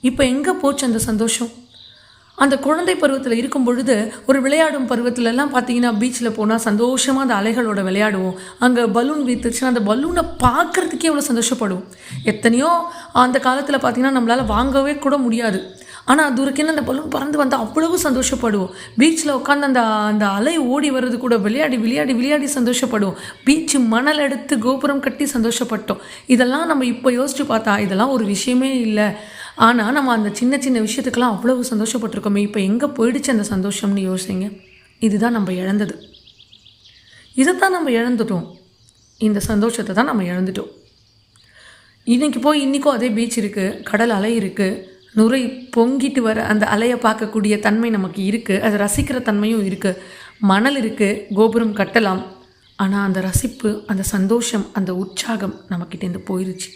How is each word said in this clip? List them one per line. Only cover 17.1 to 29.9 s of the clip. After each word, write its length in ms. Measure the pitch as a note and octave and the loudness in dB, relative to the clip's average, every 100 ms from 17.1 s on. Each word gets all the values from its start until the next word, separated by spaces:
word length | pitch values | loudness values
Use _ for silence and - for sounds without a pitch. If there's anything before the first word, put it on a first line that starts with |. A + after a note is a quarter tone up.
| - C#4 D4 | -4 -2 0
வந்தா 200 | C4+ C4 | 0 0
அவ்வளவு 420 | A3 D#4 E4 F4+ | -2 0 0 0
சந்தோஷப்படுவோம். 680 | D4+ C4 B3 - A#3 G3+ F#3 - - - | 0 0 0 0 0 0 -2 -8 -8 4
பீச்ல 320 | D4+ D#4+ D4 | 4 4 -2
உட்கார்ந்து 360 | C4+ C#4 C#4+ | -2 0 2
அந்த, 160 | C#4 B3+ | 2 2
அந்த 460 | A3+ G#3+ G#3 G#3+ G#3 | 2 0 0 2 0
அலை 300 | G3 C4 E4+ | 0 0 0
ஓடி 340 | B3 C#4 D4+ | 0 0 0
வர்றது 260 | B3+ B3 A#3 | 0 -2 -2
கூட 200 | B3+ A3+ | 0 2
விளையாடி, 400 | G3+ B3 D4+ B3+ | 2 0 0 0
விளையாடி, 360 | A3 B3 C#4+ | 0 0 0
விளையாடி 320 | A#3+ C4 D4+ | 0 2 0
சந்தோஷப்படுவோம். 680 | C#4 C4+ A#3+ B3 A#3 A3 G3 - - - | 0 0 0 0 0 0 -2 -4 -14 -2
பீச் 340 | - D4+ D#4+ C#4 | 2 2 2 0
மணல் 400 | A3+ A3+ C#4+ D4+ | 2 2 2 0
எடுத்து 420 | C#4 C#4 - C4+ | 0 -2 -2 -2
கோபுரம் 400 | A#3 C4+ C#4+ C#4 | 0 0 0 0
கட்டி 240 | C#4 - | -2 -2
சந்தோஷப்பட்டோம். 720 | C#4+ B3 A3+ A#3 B3+ G#3+ - F#3 - - | -2 0 0 -2 -4 -4 -6 -8 -8 -18
இதெல்லாம் 420 | - B3 B3 C#4 E4 | 2 4 4 2 0
நம்ம 180 | D4 | 0
இப்ப 260 | B3 A#3 C4 | 0 0 0
யோசிச்சு 320 | A#3+ C#4 - C4+ | 2 -2 -2 0
பார்த்தா, 300 | A3 A3 G3+ | 0 2 0
இதெல்லாம் 300 | G3+ F#3+ B3+ | 0 0 2
ஒரு 160 | B3+ | 0
விஷயமே 540 | G3+ G3 - B3 C4+ C4 | 0 -2 0 2 2 0
இல்ல. 400 | A3 G#3+ G#3+ G#3 - - - | 0 2 0 -2 -14 -18 -16
ஆனா, 360 | - A3+ A#3+ G#3+ | 2 4 4 2